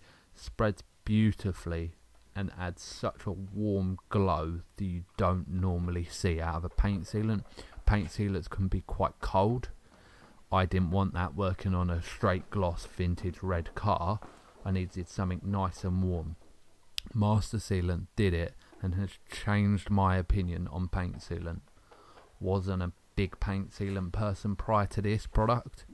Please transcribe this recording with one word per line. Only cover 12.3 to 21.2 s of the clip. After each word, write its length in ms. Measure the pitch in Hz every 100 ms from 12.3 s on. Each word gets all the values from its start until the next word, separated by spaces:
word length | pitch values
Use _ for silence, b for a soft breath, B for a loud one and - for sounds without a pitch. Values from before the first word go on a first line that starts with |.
| 92 -
gloss 340 | 107 90 85
vintage 540 | - - 90 87 92 82
red 340 | 92 87 82
car. 460 | - 104 92 85 104 B B B B
I 80 | -
needed 360 | 92 90 - 87
something 340 | - 95 90
nice 400 | 98 101 95 -
and 180 | 92 90
warm. 320 | 92 87 78 82 - - - - - - -
Master 440 | 113 104 107 - 110
Sealant 500 | - 95 90 87 92 -
did 180 | 101
it 200 | 85 85 - B B
and 140 | 92 90
has 140 | 98 - -
changed 600 | - - 104 101 101 -
my 260 | 101 95 92
opinion 500 | 90 104 90 85 90
on 160 | 85 90
paint 320 | 95 90 85